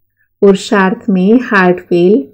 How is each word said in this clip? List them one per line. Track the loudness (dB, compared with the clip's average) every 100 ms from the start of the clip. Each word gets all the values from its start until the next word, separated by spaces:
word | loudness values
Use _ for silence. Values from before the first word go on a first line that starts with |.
| _ _ _ _
पुरुषार्थ | 0 0 -2 -2 -2 -4 -4
में | -2 2 0
हार्ट | 0 0 0 0
फेल | -2 0 2 0 -2